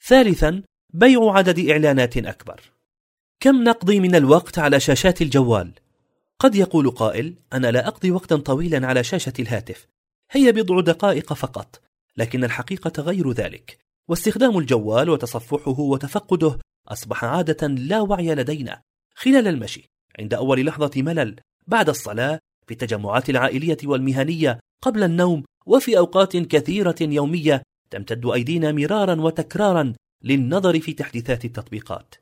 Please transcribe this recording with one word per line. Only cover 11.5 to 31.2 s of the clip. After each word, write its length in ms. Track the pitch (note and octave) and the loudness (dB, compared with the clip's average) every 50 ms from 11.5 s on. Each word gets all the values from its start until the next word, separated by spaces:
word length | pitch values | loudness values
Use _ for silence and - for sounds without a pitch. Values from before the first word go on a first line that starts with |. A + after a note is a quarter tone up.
| C3+ - G2+ _ - - _ _ _ _ _ _ _ | -8 -12 -16 _ -20 -20 _ _ _ _ _ _ _
لكن 280 | - A2+ A2+ - B2+ B2+ | -6 -6 -4 -2 -4 -4
الحقيقة 580 | A#2+ - - B2+ - G3 F3+ - E3 D#3+ - C#3 | -4 -4 -8 -8 -10 -10 -6 -6 -8 -6 -6 -6
غير 300 | E3 F#3 F#3+ E3+ C#3 A#2 | -4 -4 -2 -2 -2 -2
ذلك، 460 | A2 G2+ E2+ F#2+ - _ - - _ _ _ _ _ _ - | -4 -6 -8 -8 -14 _ -20 -20 _ _ _ _ _ _ -6
واستخدام 500 | E3+ E3+ - A3 G#3 G#3+ B3 B3+ A3 F#3 | -6 -2 -2 -2 0 2 2 2 2 0
الجوال 520 | D3+ A#2+ C3 A#2 G#2+ G#2+ G#2+ A#2 C#3+ E3+ | 0 0 0 0 0 0 0 0 2 2
وتصفحه 720 | D#3+ C#3 - A#2 - A#2 A#2 - C#3+ C#3+ - C#3+ C3 C3 | 0 -2 -2 -6 -8 -10 -8 -6 -8 -6 -4 -4 -4 -2
وتفقده 760 | D3 C#3+ C3+ C3 - C#3 - G#3 - _ F#3+ F3 D#3+ D#3 C3 - - _ _ _ _ - | -2 -2 -2 -2 -4 -6 -6 -6 -2 _ -2 2 2 0 0 -2 -12 _ _ _ _ -16
أصبح 360 | A2 - - A#2 - - - | -16 -14 -10 -10 -8 -6 -4
عادة 420 | A#2 C3+ F3 F3 D#3 D#3 D#3 D#3+ | -2 -2 -2 -2 -2 -2 -2 -2
لا 340 | D3 C#3 B2+ B2+ C#3+ G3 A3 | -4 -4 -4 -4 -2 -2 -2
وعي 340 | G#3+ G3 G3+ F#3 F3 E3 D#3 | 0 -2 -2 -2 -2 -4 -2
لدينا، 460 | C#3+ B2+ B2+ D3+ D3+ C3 A2+ - - _ _ _ _ _ _ _ | -2 -4 -6 -6 -8 -8 -12 -12 -16 _ _ _ _ _ _ _
خلال 340 | - - B3+ C4+ C#4 A#3 G3+ | -4 2 4 4 4 4 2
المشي، 360 | E3+ C3 A2 G2+ - - _ _ _ _ _ _ _ - | -2 -4 -6 -10 -14 -16 _ _ _ _ _ _ _ -14
عند 160 | G#2+ G#2+ - | -8 -6 -4
أول 300 | - C3+ C3 C3+ C3 C3 | -4 0 0 0 0 0
لحظة 260 | D3+ D#3 C#3+ D3 C#3+ C#3 | -2 -2 -4 -4 -4 -2
ملل، 400 | C3+ C3 D#3 E3+ E3 C3+ A2 G2 - _ _ _ _ _ | -4 -4 -2 -2 -4 -4 -4 -6 -16 _ _ _ _ _
بعد 220 | - G3+ A3+ G3+ D3+ | -4 0 0 2 0
الصلاة، 500 | C#3+ - - G2+ G#2 G#2+ A#2+ C#3 D#3 D#3+ _ _ _ _ _ | 0 -4 -6 -10 -6 -4 -4 -4 -4 -6 _ _ _ _ _
في 60 | _ A2+ | _ -10
التجمعات 580 | - C3 A2+ A2 G#2 G#2 G2+ G#2 B2 C3 - | -10 -6 -6 -6 -6 -4 -2 -2 -2 -2 0
العائلية 480 | C3+ B2+ B2 C3+ - C3 D3+ E3+ D#3 D3+ - | -2 0 0 0 -2 -4 -2 -4 -4 -4 -2
والمهنية، 760 | C#3+ C#3 C3 C3 C3+ C3 C3+ C3+ D3+ E3+ E3 D#3+ C#3 A#2+ A#2+ _ _ _ _ - | -4 -4 -2 -2 -2 -2 -2 -2 -4 -2 -2 -2 -2 -2 -4 _ _ _ _ -6
قبل 200 | C4 A3+ G#3+ G3+ | -4 -2 0 0
النوم، 400 | F3 E3 E3+ F3+ F3+ E3+ D3+ C3 _ _ _ _ | 0 2 2 2 2 0 -2 -4 _ _ _ _
وفي 320 | - G#3 C4+ C4 - A3+ F#3+ | 2 2 2 2 2 2 2
أوقات 380 | F3 E3+ - F#3+ G3 F#3+ F#3+ | 2 2 2 0 0 2 0
كثيرة 580 | F3+ E3+ D#3 - D3+ C#3+ D#3+ F3+ G#3 G3+ F3 E3 E3+ | -4 -4 2 0 0 0 0 -2 0 0 -2 0 -2
يومية 600 | E3+ D3+ D3 D3 C#3+ D3 E3 F3+ D3+ D3+ C#3+ C3 - _ _ _ _ _ | -4 -2 -2 -2 -2 -2 -4 -2 2 2 0 0 0 _ _ _ _ _
تمتد 360 | - G2 G2+ - A2+ A#2 A#2+ | -14 -14 -8 -8 -8 -6 -4
أيدينا 460 | B2 A#2 B2+ A#2+ B2+ E3+ E3+ D#3+ D3+ D3+ | -2 -2 -2 -2 -2 -2 -2 0 0 -2
مرارا 480 | D3 C#3+ D3+ G3+ G#3+ G3+ F#3 F3 D#3+ | -2 -2 -2 0 0 0 0 0 0
وتكرارا 720 | D#3 D#3+ D#3+ - D#3+ - - E3+ G#3+ G3+ F#3 E3+ D3 C3 A#2 - _ _ _ _ - | 0 -2 -2 -2 -8 -6 -4 0 0 2 2 2 0 -2 -4 -8 _ _ _ _ -4
للنظر 580 | A2+ C3+ C#3 B2+ A#2+ D#3 G3 F#3+ F#3 E3 E3 | -2 0 0 0 0 -2 0 2 2 0 0
في 120 | D#3 - D3+ | -2 -6 -8
تحديثات 520 | - - - - A#2 | -8 -10 -8 -8 -10